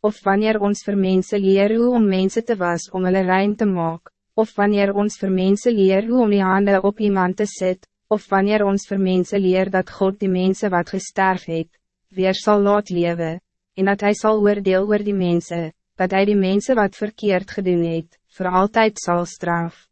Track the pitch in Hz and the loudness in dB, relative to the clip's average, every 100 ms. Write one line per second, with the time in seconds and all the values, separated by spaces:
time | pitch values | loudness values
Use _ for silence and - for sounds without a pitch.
0 | 208 - - 196 214 214 202 208 - 196 | -2 -2 -2 0 0 0 -2 -2 -4 -2
1 | 190 190 180 208 190 196 202 220 240 247 | 2 0 0 -2 2 2 2 2 2 2
2 | 208 185 190 226 226 220 180 170 - 185 | 2 2 0 -2 -4 -2 -2 -4 -6 -4
3 | 185 190 185 185 202 208 214 180 165 165 | 0 0 2 2 0 0 -2 0 -4 -6
4 | - _ _ - 220 - 208 208 196 196 | -16 _ _ -4 -4 0 0 2 0 0
5 | 208 - 190 185 185 202 247 226 190 190 | -4 -4 -4 0 2 2 0 2 2 2
6 | 226 247 226 202 190 190 202 196 196 202 | 0 0 2 2 2 2 2 2 0 -2
7 | 208 196 180 185 208 - 185 185 _ _ | -2 0 0 -2 -6 -4 -4 -4 _ _
8 | _ 214 - 196 202 214 202 196 - 196 | _ -4 0 0 2 2 2 0 -2 -2
9 | 190 185 180 202 190 185 190 190 185 - | 0 0 0 0 2 2 0 -2 -4 -2
10 | 196 196 196 180 185 190 214 180 175 190 | -4 -2 -2 0 0 0 -2 -2 -2 -8
11 | - - 190 185 - 165 165 _ _ _ | -8 -2 0 0 -4 -8 -8 _ _ _
12 | _ 185 185 190 - 208 202 208 208 175 | _ -2 -2 0 0 2 2 0 -2 -2
13 | 170 170 165 170 _ _ _ - 190 202 | -2 -2 -6 -6 _ _ _ -4 -2 0
14 | 202 208 214 214 208 202 196 185 202 208 | 0 0 0 2 2 2 2 0 2 0
15 | 208 202 180 170 170 170 160 - _ _ | 0 -2 0 0 -2 -8 -8 -12 _ _
16 | 185 190 202 208 190 196 202 254 202 - | -2 0 2 2 2 0 0 0 0 -2
17 | 208 - 208 185 196 - 190 175 170 165 | -10 -4 -2 -2 -2 -6 -2 0 0 -4
18 | 165 _ _ _ 185 185 202 226 220 214 | -8 _ _ _ -2 0 2 2 0 0
19 | - 175 175 - 175 170 170 - _ | -2 -2 -2 -8 -4 -2 -4 -10 _